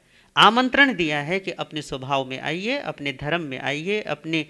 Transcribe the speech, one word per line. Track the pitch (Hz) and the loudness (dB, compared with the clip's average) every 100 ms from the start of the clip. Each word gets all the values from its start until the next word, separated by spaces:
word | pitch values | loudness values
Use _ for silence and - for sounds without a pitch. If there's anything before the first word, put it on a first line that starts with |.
| _ _ _ - | _ _ _ 6
आमंत्रण | 185 233 254 262 277 | 8 8 4 4 4
दिया | 180 160 147 | 4 0 0
है | 143 190 | -2 -4
कि | 190 | -4
अपने | 160 151 151 | -8 -8 -8
स्वभाव | - 139 131 139 127 | -8 -8 -2 -2 -2
में | 131 | -6
आइए, | 131 165 208 285 | -6 -4 -4 -4
अपने | - 147 143 | -6 -6 -8
धर्म | 131 143 170 | -6 -6 -8
में | 151 131 | -8 -8
आइए, | 131 147 165 214 | -6 -6 -4 -6
अपने | - 147 160 160 | -6 -8 -4 -4